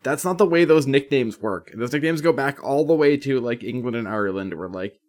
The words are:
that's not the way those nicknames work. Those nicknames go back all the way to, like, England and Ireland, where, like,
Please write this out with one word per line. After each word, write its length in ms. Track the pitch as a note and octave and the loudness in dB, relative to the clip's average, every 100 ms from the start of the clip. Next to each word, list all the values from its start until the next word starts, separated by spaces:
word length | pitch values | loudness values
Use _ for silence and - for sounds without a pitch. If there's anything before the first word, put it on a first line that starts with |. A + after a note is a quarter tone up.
that's 220 | C3 D3 | -4 -2
not 140 | F#3 F3+ | -2 2
the 80 | G3 | 4
way 180 | E3+ | 4
those 220 | E3 D#3+ C3+ | 6 6 6
nicknames 540 | C3+ C#3 C#3 A#2 G2+ | 2 2 0 0 -4
work. 320 | G#2+ F#2 - G#2+ | -6 -6 -10 -8
Those 160 | A#2+ | -4
nicknames 280 | D3 D#3+ E3 | -2 -2 0
go 100 | D#3+ | 0
back 300 | D#3 C#3 C#3 | 0 -2 -4
all 220 | - C#3 D3+ | -4 -2 2
the 80 | |
way 220 | D#3+ C#3+ C#3+ | 4 4 2
to, 200 | C#3 C3 | 0 -2
like, 240 | A#2+ A#2+ | -2 -6
England 340 | G2+ B2 B2 A#2 | -6 -6 -6 -6
and 120 | G#2+ | -4
Ireland, 460 | G#2+ G2+ F#2+ F#2+ | -2 -2 -2 -6
where, 140 | E2 F2+ | -8 -10
like, 260 | F#2 G2+ - | -8 -10 -12